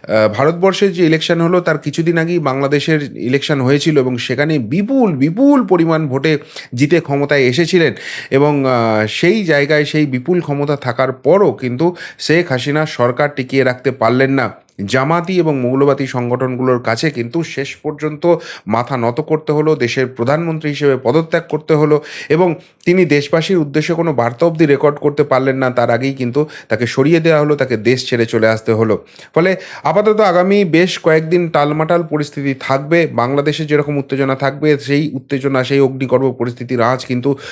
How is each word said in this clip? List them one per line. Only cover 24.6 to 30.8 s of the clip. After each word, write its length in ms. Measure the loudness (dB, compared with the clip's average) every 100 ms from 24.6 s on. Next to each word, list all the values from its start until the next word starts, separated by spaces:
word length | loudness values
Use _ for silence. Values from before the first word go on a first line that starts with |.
| 2
রেকর্ড 320 | 4 2 0
করতে 260 | -2 0
পারলেন 320 | 0 2 0 0
না, 140 | -2
তার 200 | 0 0
আগেই 220 | 0 -2
কিন্তু 340 | -4 -4 -2 -4 -6 -4
তাকে 180 | -2 -2
সরিয়ে 340 | 0 2 4
দেওয়া 200 | 4 4
হলো, 160 | 2 0
তাকে 200 | 0 0
দেশ 320 | 0 0 0
ছেড়ে 180 | -2 0
চলে 220 | 0 0
আসতে 240 | -2 0
হলো। 320 | 0 2 0 -4 -20 -4
ফলে 220 | 0 0 0 -6 -6
আপাতত 380 | -2 2 2 4
আগামী 440 | 4 4 4 2
বেশ 340 | 4 2